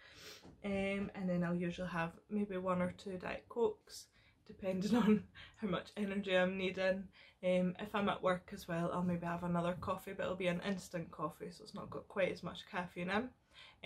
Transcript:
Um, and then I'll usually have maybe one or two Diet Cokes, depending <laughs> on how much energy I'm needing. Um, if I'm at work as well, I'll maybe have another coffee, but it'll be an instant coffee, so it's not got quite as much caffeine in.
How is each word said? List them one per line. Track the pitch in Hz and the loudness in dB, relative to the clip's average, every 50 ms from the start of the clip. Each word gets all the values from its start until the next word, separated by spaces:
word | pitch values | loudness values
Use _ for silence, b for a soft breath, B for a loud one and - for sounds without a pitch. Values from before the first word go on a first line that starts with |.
| B B B B B B B B B B B - - | B B B B B B B B B B B -10 -4
Um, | 202 98 196 196 196 196 202 202 202 - | -2 -2 0 0 0 0 -2 -2 -4 -4
and | 196 196 | -4 -2
then | 180 180 175 175 | 0 2 2 2
I'll | 170 175 | 2 2
usually | 175 180 175 175 - 185 175 | 0 0 0 -2 -2 -4 -4
have | 180 170 165 165 170 - - - | -2 -2 -2 -2 -4 -8 -8 -4
maybe | 208 208 208 202 190 185 | 0 0 0 0 -2 -2
one | 185 185 180 180 180 | 2 2 4 4 2
or | 180 180 - | 2 0 -4
two | - 208 185 | -8 -8 -8
Diet | 180 175 - - - - - | -6 -4 -4 -6 -6 -8 -6
Cokes, | - 240 233 214 - - _ - - - - - b b b b b b _ | 0 2 4 4 2 0 _ -16 -16 -16 -16 -18 b b b b b b _
depending | - 214 - - 190 190 185 185 214 220 | -18 -14 -4 -2 0 0 2 2 4 4
<laughs> | |
on | 240 196 208 214 208 - - B B B B B | 6 8 8 6 6 4 -2 B B B B B
how | - - 202 | -6 -4 -2
much | 175 - - - - | -2 -2 -4 -6 -4
energy | - 208 196 196 202 196 196 185 | -4 -2 -2 -2 -2 0 4 6
I'm | 185 185 180 190 190 | 6 6 4 2 0
needing. | 190 185 185 185 185 190 185 196 190 - B B B B B B - | 0 0 0 2 2 2 2 0 -2 -8 B B B B B B 2
Um, | 185 180 180 180 180 180 - | 4 4 6 4 4 2 -2
if | 208 208 - | -6 -2 0
I'm | 214 202 202 | 2 2 2
at | - - - | 2 2 2
work | 185 180 180 - - 208 | 2 2 2 -2 -8 -12
as | 196 - - | -12 -6 -4
well, | 170 165 170 - - | -2 0 0 0 0
I'll | 175 180 | 0 2
maybe | 180 175 170 170 | 2 0 0 0
have | 170 170 170 175 | -2 -2 -2 0
another | 175 175 170 170 175 180 180 | 0 2 2 2 2 0 -2
coffee, | - - 190 185 - 196 190 | -2 -2 -4 -4 -4 -8 -6
but | 185 - | -4 -2
it'll | - 185 | -2 -2
be | 180 185 180 | 0 0 0
an | 175 175 - | 0 0 0
instant | 202 196 185 - - - 175 165 - | -2 -2 -2 -4 -6 -6 -6 -6 -6
coffee, | - - 156 151 - - 180 180 | -6 -6 -4 -6 -4 -8 -10 -12
so | - - - | -12 -12 -16
it's | - - | -12 -12
not | 190 147 - | -10 -10 -8
got | - - - - | -10 -10 -10 -6
quite | - 202 185 180 190 | 0 2 2 2 2
as | 180 - | -2 -6
much | 170 170 170 - - | -8 -8 -10 -12 -8
caffeine | - 190 180 175 - 180 175 180 | -6 -6 -6 -6 -6 -6 -2 0
in. | 190 214 240 254 - _ B B B B B B B B - | 0 0 0 -2 -8 _ B B B B B B B B 0